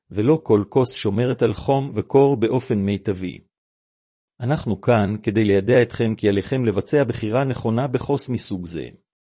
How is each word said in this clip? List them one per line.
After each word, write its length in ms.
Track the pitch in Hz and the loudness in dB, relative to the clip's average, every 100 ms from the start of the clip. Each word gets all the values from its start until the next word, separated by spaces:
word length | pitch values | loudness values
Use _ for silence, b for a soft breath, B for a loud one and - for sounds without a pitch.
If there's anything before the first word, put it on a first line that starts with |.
| - | -10
ולא 300 | 95 127 156 | -2 2 2
כל 220 | - 104 101 | 2 2 2
כוס 260 | 135 123 | 0 0
שומרת 480 | - 107 104 123 117 | -2 -2 0 -2 0
על 100 | 117 | -2
חום 400 | 107 - 139 139 | -2 -2 -2 -2
וקור 420 | 107 - 135 139 131 | -6 0 4 4 4
באופן 420 | 110 127 - 107 | 0 0 -2 -2
מיטבי. 640 | 98 98 - 92 92 - _ _ _ _ _ _ _ _ _ - | 0 -2 -4 -4 -6 -10 _ _ _ _ _ _ _ _ _ -8
אנחנו 400 | 117 151 117 98 | -4 -2 -2 -2
כאן 360 | - 117 98 107 | 2 2 2 -2
כדי 220 | - 104 | -2 0
ליידע 380 | 107 98 101 127 | 2 2 4 4
אתכם 320 | 120 - 113 | 2 0 -2
כי 140 | 110 104 | 0 0
עליכם 360 | 101 - 131 | 0 0 -2
לבצע 400 | 117 98 - 147 | -2 -2 0 0
בחירה 400 | 120 - 107 120 | 0 -2 -2 -2
נכונה 420 | 135 120 117 113 135 | -2 -4 -2 -2 -2
בכוס 440 | 123 - 143 - | -4 -2 -4 -4
מסוג 360 | 117 - 98 85 | -6 -4 -6 -8
זה. 220 | 82 60 - _ _ | -10 -12 -16 _ _